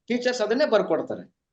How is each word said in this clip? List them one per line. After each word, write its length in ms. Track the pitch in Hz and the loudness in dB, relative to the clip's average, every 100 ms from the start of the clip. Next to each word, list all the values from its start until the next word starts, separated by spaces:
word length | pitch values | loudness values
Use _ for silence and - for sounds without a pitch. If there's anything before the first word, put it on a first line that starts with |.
| - | -4
ಟೀಚರ್ಸ್ 320 | 240 247 247 | -2 0 -2
ಅದನ್ನೇ 260 | 208 247 294 | 0 2 4
ಬರ್ಕೊಡ್ತಾರೆ. 540 | 214 185 151 - 95 - _ _ | 2 2 -2 -2 -10 -12 _ _